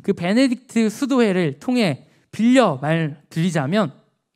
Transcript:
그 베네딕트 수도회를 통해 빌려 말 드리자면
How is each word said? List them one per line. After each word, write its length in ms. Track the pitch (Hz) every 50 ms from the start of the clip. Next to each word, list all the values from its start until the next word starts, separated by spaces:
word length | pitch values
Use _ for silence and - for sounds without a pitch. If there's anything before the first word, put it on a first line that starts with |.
그 140 | - - -
베네딕트 720 | - 170 180 208 240 277 262 240 - - - - 226 226 214
수도회를 720 | 208 - 277 226 277 247 233 208 180 185 180 147 135 -
통해 460 | - - 247 247 220 170 131 - - _ _ _ _ _ -
빌려 460 | - 214 240 254 269 240 185 139 127
말 400 | 139 151 160 165 160 147 147 - _ _
드리자면 640 | - 165 165 185 160 170 135 135 185 220 196 135 - _ _ _ _ _ _ _ _